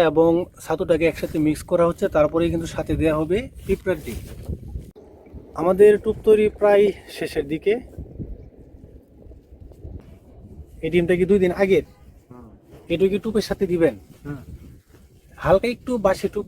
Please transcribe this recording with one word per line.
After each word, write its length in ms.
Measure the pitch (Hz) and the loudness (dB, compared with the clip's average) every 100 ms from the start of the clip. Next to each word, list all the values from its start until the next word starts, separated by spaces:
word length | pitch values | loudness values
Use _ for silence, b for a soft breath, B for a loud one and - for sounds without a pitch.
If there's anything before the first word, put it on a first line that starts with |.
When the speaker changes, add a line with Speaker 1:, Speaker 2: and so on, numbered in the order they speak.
| 165 | 6
Speaker 1:
এবং 180 | 151 165 170 - - | 4 4 2 -2 -12
ছাতুটাকে 420 | - 160 175 160 165 | -6 -4 0 2 2
একসাথে 300 | - 175 170 | -2 -6 -2
মিক্স 220 | 151 151 | -2 -2
করা 200 | - 175 170 | -2 0 0
হচ্ছে, 200 | 170 196 | 0 -2
তারপরেই 400 | 156 147 165 170 | 2 2 2 0
কিন্তু 140 | 165 165 | -2 -6
সাথে 260 | - 156 143 | -8 -6 -2
দেয়া 200 | 156 156 | 0 0
হবে 180 | 156 196 269 - - | -2 -4 -4 -12 -6
পিঁপড়ার 340 | 190 190 165 | -4 -2 -6
ডিম। 160 | 127 110 - - - - - - - - - - - - - - | -6 -12 -12 -16 -12 -12 -12 -14 -14 -20 -20 -20 -20 -20 -16 -4
আমাদের 360 | 170 185 208 208 | -2 6 6 6
টোপ 140 | 220 - | 0 -2
তৈরি 220 | 220 214 214 - | 4 4 4 2
প্রায় 260 | 208 202 202 - - - | 4 4 2 0 -14 -10
শেষের 280 | 156 156 139 | -6 -6 -6
দিকে। 260 | 156 196 240 - - - - - - - - - - - - _ - - - _ - - - - - - - - - - - - - | -4 -2 -2 -6 -16 -16 -14 -14 -14 -18 -20 -20 -20 -20 -20 _ -20 -20 -20 _ -20 -20 -20 -18 -18 -20 -20 -20 -20 -20 -20 -20 -10
এই 80 | 165 | 0
ডিমটা 220 | 175 170 180 | 0 2 2
কি 100 | 180 | 4
দুই 140 | 202 | 4
দিন 120 | 180 | 2
আগের? 340 | 180 196 175 - - - - _ | 2 2 2 0 -14 -20 -20 _
Speaker 2:
হুম। 200 | 123 113 - _ - - | -20 -20 -20 _ -20 -6
Speaker 1:
এটা 160 | 170 190 | 0 0
কি 60 | 196 | 0
টোপের 260 | 226 214 - | -2 -4 -4
সাথে 160 | 196 185 | -4 -2
দিবেন? 260 | 175 156 107 - - 143 | 2 0 0 -16 -18 -14
Speaker 2:
হুম। 160 | 139 - - - - _ - - _ _ - | -14 -14 -20 -20 -20 _ -20 -20 _ _ -6
Speaker 1:
হালকা 300 | 143 190 233 | 2 2 2
একটু 240 | 233 - 247 | -6 -6 -2
বাসি 300 | 196 185 196 | 0 0 -4
টোপ 160 | 208 | -6